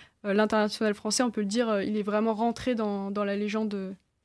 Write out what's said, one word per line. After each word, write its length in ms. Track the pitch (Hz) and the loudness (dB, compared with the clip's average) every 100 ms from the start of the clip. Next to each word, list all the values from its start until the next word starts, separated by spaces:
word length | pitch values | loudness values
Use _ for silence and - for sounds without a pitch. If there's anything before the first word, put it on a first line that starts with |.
| - _ | -20 _
Euh, 100 | 208 | 0
l'international 600 | 202 214 220 208 - 214 | 2 4 4 2 0 0
français, 280 | 208 214 208 | 0 -2 0
on 80 | 247 | 0
peut 100 | 214 | 0
le 60 | 202 | -2
dire, 220 | 226 226 | 0 0
euh, 140 | 208 | 0
il 140 | 190 214 | 0 -2
est 60 | |
vraiment 320 | 202 214 220 | 0 2 2
rentré 400 | 214 233 233 254 | 2 0 0 -2
dans, 360 | 226 208 202 196 | 0 0 -2 -4
dans 140 | 202 | -2
la 120 | 202 202 | -2 -2
légende, 380 | 208 220 220 | -2 -2 -2
euh, 180 | 202 190 190 _ _ | -4 -8 -10 _ _